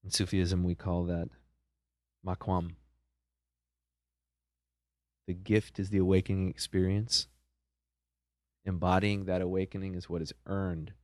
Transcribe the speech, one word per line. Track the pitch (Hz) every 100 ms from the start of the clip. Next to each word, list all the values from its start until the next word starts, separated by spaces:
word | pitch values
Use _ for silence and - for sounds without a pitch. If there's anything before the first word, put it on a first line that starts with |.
In | 95
Sufism, | - 95 98 87 90
we | 90
call | 85 95 87
that | 87 87 85 - _ _ _ _ _ _ _ _ 92
maqam. | 90 - 92 87 85 _ _ _ _ _ _ _ _ _ _ _ _ _ _ _ _ _ _ _ _ _ _ _ _ -
The |
gift | 87 98 107 - -
is | 95
the | 98
awakening | 92 95 92 95 92
experience. | - - 95 92 98 113 - - _ _ _ _ _ _ _ _ _ _ _ _ _
Embodying | 95 92 90 92 104 101 95
that | 92
awakening | 90 92 95 95 95
is | 90 87
what | 85
is | 80 - -
earned. | 98 95 82 78 -